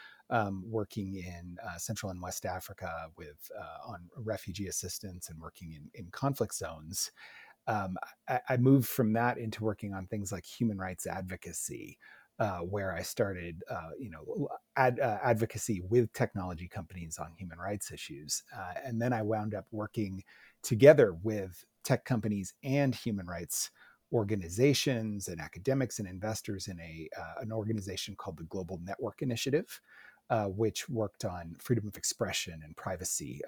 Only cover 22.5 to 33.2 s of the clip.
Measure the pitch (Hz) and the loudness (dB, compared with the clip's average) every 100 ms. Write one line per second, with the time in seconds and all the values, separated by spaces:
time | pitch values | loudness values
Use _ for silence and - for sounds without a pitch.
22.5 | - 139 139 135 113 120 104 90 90 85 | -6 0 4 4 2 -2 -4 -4 -6 -4
23.5 | - - - - _ _ 120 101 107 85 | -4 -4 -8 -20 _ _ 0 2 0 -2
24.5 | 92 139 135 - 120 110 104 98 82 78 | 4 6 6 2 0 -2 -4 -6 -8 -8
25.5 | - 95 135 123 - 98 92 107 110 - | -4 0 2 0 -2 -6 -4 -4 -4 -6
26.5 | 98 - 87 85 80 80 85 85 82 107 | -6 -8 -10 -10 -10 -10 -10 -10 -8 -4
27.5 | 110 107 110 98 95 - 98 - 82 82 | -2 0 -2 -2 -6 -8 -10 -10 -10 -8
28.5 | 98 85 92 85 85 113 - 135 117 139 | -6 -6 -6 -8 -6 -6 -4 -2 0 2
29.5 | 147 226 - - - - - - 117 101 | 0 0 -10 -18 -20 -20 -20 0 2 2
30.5 | 98 110 - - 120 104 - 104 87 85 | 2 2 0 -4 -2 -2 -4 -6 -6 -10
31.5 | 82 - 120 107 - - - 101 - - | -8 2 2 2 -4 -6 -2 -2 -2 -4
32.5 | 80 78 80 95 92 87 - | -8 -14 -10 -6 -4 -4 -4